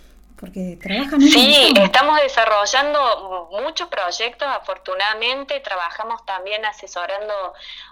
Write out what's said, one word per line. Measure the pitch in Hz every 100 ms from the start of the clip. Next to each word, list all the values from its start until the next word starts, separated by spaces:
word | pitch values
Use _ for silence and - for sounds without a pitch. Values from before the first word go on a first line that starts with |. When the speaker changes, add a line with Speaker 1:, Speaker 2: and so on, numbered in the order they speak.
| - _ _ -
Speaker 1:
Porque | 185 196 185 170
trabajan | 190 208 277 294
un | 285
Speaker 2:
Sí, | 302 269 294 240
Speaker 1:
montón. | 202
Speaker 2:
estamos | 190 247 285 302
desarrollando | 277 233 220 208 202 262 294 294 254 240 190 185 170
muchos | 196 285 320 339
proyectos, | - 180 175 233 - 285
afortunadamente. | 214 - 185 - - 208 220 226 269 277 285
Trabajamos | - 185 170 - 220 233 -
también | 190 190 214 214
asesorando | 202 190 180 175 196 214 202 180 - - - -